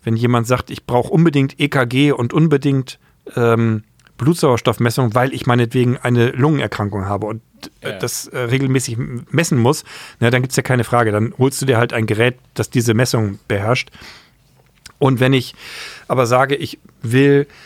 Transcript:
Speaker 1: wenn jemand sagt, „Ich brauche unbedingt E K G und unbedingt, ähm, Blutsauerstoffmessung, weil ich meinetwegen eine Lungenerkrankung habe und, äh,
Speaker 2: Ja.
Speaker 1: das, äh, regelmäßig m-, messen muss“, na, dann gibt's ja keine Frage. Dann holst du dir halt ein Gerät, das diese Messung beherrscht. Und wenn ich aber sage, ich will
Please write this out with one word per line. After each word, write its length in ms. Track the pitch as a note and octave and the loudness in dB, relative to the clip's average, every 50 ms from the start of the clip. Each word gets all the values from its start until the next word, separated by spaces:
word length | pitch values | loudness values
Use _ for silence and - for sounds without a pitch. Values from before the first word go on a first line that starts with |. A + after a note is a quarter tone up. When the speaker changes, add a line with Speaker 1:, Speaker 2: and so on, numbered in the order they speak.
| _ | _
Speaker 1:
wenn 120 | A#2 A2+ | -4 -2
jemand 300 | A2+ A#2+ A#2+ B2 A#2+ A2+ | 0 0 2 2 0 2
sagt, 220 | A#2 B2+ A#2+ - - | 0 0 -2 -2 -8
„Ich 140 | - - - | -12 -14 -8
brauche 260 | - B2 B2 A#2 - | -2 -2 -2 0 2
unbedingt 480 | - D#3+ E3+ E3+ C#3+ C#3+ C3+ C#3 - - | 2 2 2 4 2 2 0 0 -2 -4
E 100 | D3 C#3+ | -4 -2
K 180 | - C#3 B2 | 0 -2 -2
G 260 | A#2 B2 C3 C#3+ D3 | 0 0 2 2 2
und 220 | C#3 - A#2+ A#2+ - | 2 0 -2 -2 0
unbedingt, 640 | D#3+ D#3+ E3 C#3+ C#3 C3+ C#3+ C#3 C3+ B2+ - - - _ _ _ _ _ - - | 0 2 2 2 2 2 0 0 0 -2 -6 -12 -20 _ _ _ _ _ -10 -4
ähm, 480 | B2+ A#2 A#2 A2+ A2+ A#2 A2+ A2 G#2+ - _ _ _ _ - _ - | 0 2 2 2 2 2 0 0 -2 -6 _ _ _ _ -20 _ -2
Blutsauerstoffmessung, 960 | B2 C#3+ F3 - - C#3+ B2 A2+ - - G#2+ - A#2+ A#2+ A#2 - C3 A2+ G#2 | 0 0 2 2 2 2 2 2 0 -2 -2 0 0 0 0 0 -2 0 0
weil 180 | B2 B2 C3+ | 0 0 0
ich 140 | - B2 - | -2 -4 -2
meinetwegen 500 | C3 A#2+ B2 A#2+ A2+ - B2+ B2 B2 B2 | 0 2 2 0 0 2 0 2 2 0
eine 360 | - - B2+ B2 A#2+ A#2 B2+ | -2 0 0 2 2 2 2
Lungenerkrankung 720 | C#3 B2+ C3 D#3 D#3+ C3+ B2 G#2+ - - G#2 G2+ G2+ G2+ F#2+ | 2 2 2 2 2 0 -2 -4 -4 -4 -6 -4 -4 -6 -4
habe 200 | G2 G2+ G2+ G#2+ | -4 -4 -4 -4
und, 140 | G#2 A2 A2+ - _ _ _ - - - _ | -6 -8 -10 -14 _ _ _ -20 -20 -20 _
äh, 120 | - C3 | -12 -12
Speaker 2:
Ja. 60 | G#2+ F#2+ | -8 -6
Speaker 1:
das, 280 | A2+ A#2+ - - - | -6 -6 -6 -8 -12
äh, 140 | - - B2+ | -10 -8 -6
regelmäßig 580 | B2 A#2 B2+ C3+ C#3 C3 C3 C3 - - A#2 A2 | -4 -2 0 0 0 0 0 -2 -2 -2 -6 -8
m-, 280 | C#3+ C#3+ B2+ A2+ - - | -8 -8 -10 -12 -12 -4
messen 260 | - C#3 E3+ D#3+ D#3+ | -2 -2 0 0 0
muss“, 280 | B2+ A2+ B2 D#3 - - - - - - - - _ | 2 4 2 2 0 -4 -12 -20 -20 -20 -20 -6 _
na, 80 | A#2 A#2+ | 0 2
dann 140 | B2 B2 | 2 2
gibt's 140 | B2+ B2+ - | 0 0 -2
ja 60 | - | -2
keine 220 | C3 - B2+ B2 A2+ | 0 0 0 0 0
Frage. 280 | - B2 A#2+ A#2 A2 | 0 0 2 2 2
Dann 200 | G#2 G#2 A2 - - - | 2 0 0 -2 0 0
holst 240 | B2+ C#3 - - | 0 0 0 -2
du 40 | C#3 | 0
dir 120 | C3 B2+ A2 | 0 2 2
halt 160 | A#2+ A#2+ - | 2 0 0
ein 100 | A#2 A2 | -4 -2
Gerät, 320 | G#2+ A2 G#2 A#2 B2 B2 - _ _ | -2 0 2 2 0 0 -4 _ _
das 160 | _ - A2+ - | _ -6 -6 -2
diese 240 | - C3 A2+ A#2+ | -2 0 0 2
Messung 460 | A2 A2 C3 - - A#2 G#2+ G2+ G2 - _ _ | 2 2 2 0 0 -2 -2 -2 -6 -8 _ _
beherrscht. 420 | G#2+ G2 G2+ G#2+ B2 C3 - - _ - - - - - - _ _ _ _ _ _ _ _ _ _ _ _ - - _ | -4 -4 0 -2 -2 -2 -4 -8 _ -20 -20 -20 -20 -20 -20 _ _ _ _ _ _ _ _ _ _ _ _ -20 -6 _
Und 200 | C#3+ C3+ C3+ A2+ | 0 2 2 2
wenn 140 | B2+ C3 | 2 2
ich 220 | C#3 C3 A#2+ - - - - - - - - - - - - - | 2 2 0 -4 -12 -18 -20 -18 -16 -16 -16 -16 -18 -20 -8 -4
aber 180 | C3 B2+ B2+ | -2 0 0
sage, 300 | A2+ B2 B2+ C3+ C3+ C#3+ | 2 2 2 2 2 0
ich 220 | C#3 E3 - - - _ - _ _ | -4 -4 -8 -10 -14 _ -20 _ _
will 460 | - A2+ A#2 C3 C#3 C#3+ C#3+ C#3+ C#3+ - - - - | -6 0 2 4 6 6 4 4 2 0 -8 -20 -20